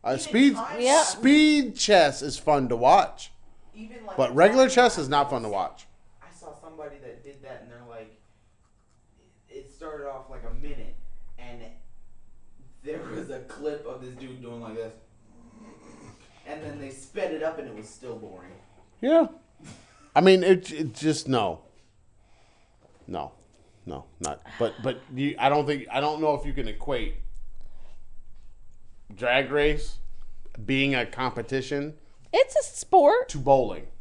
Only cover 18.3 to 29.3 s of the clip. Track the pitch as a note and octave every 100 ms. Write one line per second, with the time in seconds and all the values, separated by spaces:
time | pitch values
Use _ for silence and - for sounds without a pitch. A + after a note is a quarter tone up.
18.3 | F2+ F2 - _ _ _ _ B3 E4 D#4
19.3 | - _ _ - - _ _ _ C#3+ F#3
20.3 | F#3+ F3+ F#3 - D3+ D#3 G#2+ D3+ D3+ -
21.3 | B2 G2 D#2+ _ _ _ _ _ _ _
22.3 | _ _ _ _ _ _ _ - F2 C2+
23.3 | - _ _ _ _ - C#2 - _ D#2+
24.3 | C#2+ - - A#2 - A#2 B2 - B2+ C#3+
25.3 | - B2+ D3 D3 C#3+ A#2 B2+ D3 D3+ D#3
26.3 | C#3 D3 A2+ A2 G#2 - B2+ G#2+ - -
27.3 | - - - - - - - - - -
28.3 | - - - - - - - - G2 A#2+